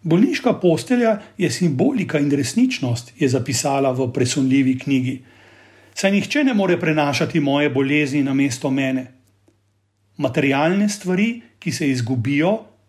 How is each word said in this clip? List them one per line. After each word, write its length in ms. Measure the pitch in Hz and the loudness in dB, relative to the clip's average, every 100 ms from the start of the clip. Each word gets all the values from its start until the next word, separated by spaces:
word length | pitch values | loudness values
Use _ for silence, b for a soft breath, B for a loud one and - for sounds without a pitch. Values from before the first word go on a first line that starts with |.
"Bolniška 500 | 170 165 262 320 240 170 | 2 4 4 2 0 2
postelja 640 | 180 160 - 247 226 208 B B | 2 0 0 0 2 0 B B
je 140 | 170 | -4
simbolika 680 | - 175 127 254 269 165 156 | 0 0 2 0 0 -2 0
in 120 | 143 | 0
resničnost," 800 | 139 139 - 254 - 127 117 - - | 0 0 2 0 0 -4 -4 -6 -2
je 100 | 131 | 0
zapisala 600 | 127 117 120 147 135 135 | 0 -2 -4 -2 0 0
v 200 | 127 127 | 0 -2
presunljivi 640 | - 127 - 131 135 131 131 | 0 -2 0 2 2 2 0
knjigi, 440 | - 135 123 - b b b b b b b | 0 0 0 -6 b b b b b b b
"saj 180 | - 196 | -2 0
nihče 320 | 202 202 285 | 0 0 0
ne 100 | 277 | 2
more 260 | 220 190 170 | 2 2 0
prenašati 600 | 170 156 143 127 160 165 | 0 0 0 0 -2 0
moje 300 | 143 143 147 | 0 0 0
bolezni 540 | 131 135 147 147 147 | 0 0 0 0 0
namesto 460 | 139 135 139 120 143 | 0 0 0 -2 -4
mene. 420 | 135 135 131 127 - _ _ _ _ _ _ _ _ _ - | -2 -2 -4 -6 -18 _ _ _ _ _ _ _ _ _ -6
Materialne 720 | 135 123 139 139 156 196 208 | -4 0 0 2 2 2 0
stvari, 520 | 202 180 185 220 233 B B | -2 -4 0 0 -2 B B
ki 120 | - | -8
se 180 | - 147 | -4 -2
izgubijo 680 | 127 117 131 110 143 170 220 - _ | -2 -2 -2 -2 0 0 0 -6 _